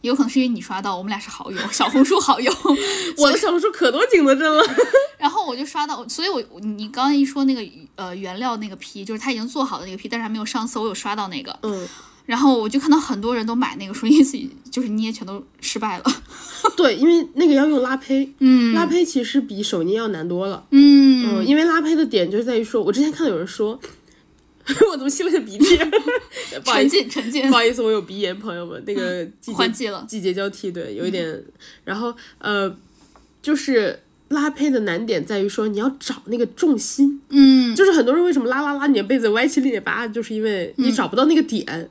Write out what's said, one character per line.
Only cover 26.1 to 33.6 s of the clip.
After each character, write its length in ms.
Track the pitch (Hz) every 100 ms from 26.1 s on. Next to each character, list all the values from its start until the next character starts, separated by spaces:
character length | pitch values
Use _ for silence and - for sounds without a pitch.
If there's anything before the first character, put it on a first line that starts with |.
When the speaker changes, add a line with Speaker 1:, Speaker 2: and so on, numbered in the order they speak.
| 480
Speaker 2:
<laughs> 400 | - - - -
不 60 | 247
好 80 | 247
意 80 | 269
思。 80 | 392
Speaker 1:
沉 120 | -
浸， 20 |
沉 200 | - 226
浸。 180 | 277 269
Speaker 2:
不 60 |
好 80 | 247
意 100 | 233
思， 80 | 247
我 120 | 226
有 100 | 214
鼻 160 | 175 196
炎， 180 | 196 190
朋 200 | 214 175
友 100 | 175
们， 160 | -
那 80 | -
个 320 | 202 185 180 165 _
季 120 | -
节， 0 |
Speaker 1:
嗯， 20 |
换 180 | 214 233
季 140 | 226 226
了。 180 | 190 -
Speaker 2:
季 120 | 220
节 140 | 185
交 160 | 180 196
替， 220 | 196 196
对， 240 | 175 160 -
有 100 | -
一 60 |
点。 120 | 185 165
Speaker 1:
嗯。 160 | - - _ - -
Speaker 2:
然 120 | - 196
后， 160 | 233 233 - _
呃， 380 | 208 202 196 - _ _ _ - _ _
就 140 | -
是 480 | 294